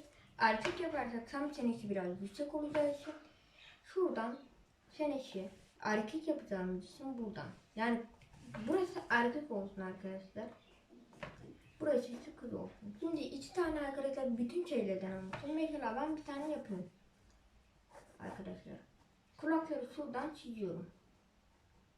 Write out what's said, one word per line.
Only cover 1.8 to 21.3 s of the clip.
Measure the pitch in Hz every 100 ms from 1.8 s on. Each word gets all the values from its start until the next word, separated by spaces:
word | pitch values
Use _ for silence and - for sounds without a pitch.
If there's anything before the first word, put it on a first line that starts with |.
| 202
biraz | 190 180 190
yüksek | 196 - 294
olacağı | 311 294 302 294
için | 285 - 302 - - - - - -
şuradan | - 381 349 233 233 247 - - - _ - -
çenesi, | 302 269 - 190 196 - - -
erkek | - 214 220 320 311
yapacağımız | 285 - 196 185 180
için | - - 269 240
buradan. | 220 - 139 - - -
Yani | 226 233 226 - - - - - 226
burası | 370 359 359 -
erkek | 233 240 302 294
olsun | 208 196 -
arkadaşlar. | 190 185 190 190 - 208 240 - - - - - - - - - - - - -
Burası | 302 247 240
ise | 240 - -
kız | 233
olsun. | 196 185 - 208 208
Şimdi | 330 311
iki | 254 277 -
tane | 359 339 302
arkadaşlar | 285 277 277 269 262 233
bütün | 240 349 349
şeylerden | 269 196 185 190
anlatayım. | 190 190 - 285 311
Mesela | 320 294 240 233
ben | 302 302
bir |
tane | - 277 302
yapayım. | 294 240 185 170 - - _ - - - - _ _ _ - - -
Arkadaşlar. | 190 - 190 180 - - - - - _ _ -
Kulakları | 302 330 320 285 240 -
şuradan | 285 240 302
çiziyorum. | 311 247 220 190 165 175 - - _ _